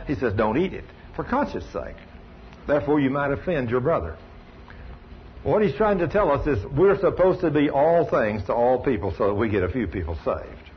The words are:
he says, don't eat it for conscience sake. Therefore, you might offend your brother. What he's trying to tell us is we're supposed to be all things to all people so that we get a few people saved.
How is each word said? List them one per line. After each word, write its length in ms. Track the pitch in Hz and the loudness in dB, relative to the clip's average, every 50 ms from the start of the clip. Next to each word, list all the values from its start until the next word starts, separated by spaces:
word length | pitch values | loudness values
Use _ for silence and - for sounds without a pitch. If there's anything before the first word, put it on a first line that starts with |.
| - | -6
he 80 | - 151 | -6 -4
says, 200 | 113 135 117 98 | -2 -2 0 0
don't 240 | 107 113 107 110 143 | 2 2 2 2 2
eat 160 | 185 185 - | 0 -2 -4
it 100 | 98 - - - - - - - | -8 -14 -16 -18 -20 -20 -14 -10
for 80 | - 156 | -10 -6
conscience 400 | - - 269 294 - - 101 - - - | -2 -2 -2 -2 -2 -4 -8 -10 -8 -8
sake. 240 | 95 65 - 92 - - - - - - - - - - - - - - | -8 -8 -10 -12 -16 -18 -20 -20 -20 -20 -20 -20 -20 -20 -20 -20 -10 -4
Therefore, 340 | - 139 147 - - 147 151 | 0 0 0 2 2 2 2
you 80 | 139 131 | 2 2
might 240 | 135 143 143 143 143 | 0 0 -2 -2 -2
offend 380 | - - - 180 147 127 117 | -4 -2 -2 -2 -2 -2 0
your 100 | 110 127 | 0 0
brother. 360 | 123 151 165 135 80 80 78 - - - - - - - - - - - - - - - - - - - - - - - - - - | 0 0 0 0 -2 -6 -10 -12 -16 -20 -20 -20 -20 -20 -20 -20 -20 -20 -20 -18 -18 -18 -18 -18 -20 -20 -20 -20 -20 -20 -16 -8 -4
What 200 | 135 151 202 214 | 0 2 2 2
he's 120 | 185 135 | 2 2
trying 240 | - 214 214 208 185 | 2 2 2 2 2
to 100 | 170 156 | 0 0
tell 220 | - 202 208 170 | 2 2 2 2
us 160 | 143 131 113 | 2 2 2
is 180 | 151 139 107 95 | 0 0 0 -2
we're 320 | - 143 135 180 202 190 - | -2 0 4 4 4 4 4
supposed 420 | 185 160 131 - 175 190 180 - | 2 2 2 4 4 4 4 2
to 100 | - 165 | 0 0
be 200 | 139 151 147 147 | 2 2 2 2
all 340 | - 139 143 160 170 170 156 | 2 2 4 4 4 4 2
things 400 | - - 156 120 107 104 110 98 | 2 2 0 2 0 0 -2 -2
to 80 | - 117 | -2 0
all 280 | 117 120 123 131 123 | 2 4 4 4 2
people 340 | - 147 127 98 - 98 90 | 2 0 0 0 0 -2 -2
so 120 | - 117 98 | 0 0 2
that 60 | 101 | 2
we 140 | 101 117 110 | 2 0 2
get 140 | 101 101 90 | 2 2 0
a 60 | 90 | 0
few 180 | 87 131 113 | 0 -2 -4
people 320 | 95 - 101 85 78 85 78 - | -4 -4 -4 -4 -4 -6 -6 -4
saved. 460 | 131 98 71 - - - - - - - | -4 -4 -4 -6 -10 -14 -18 -18 -20 -20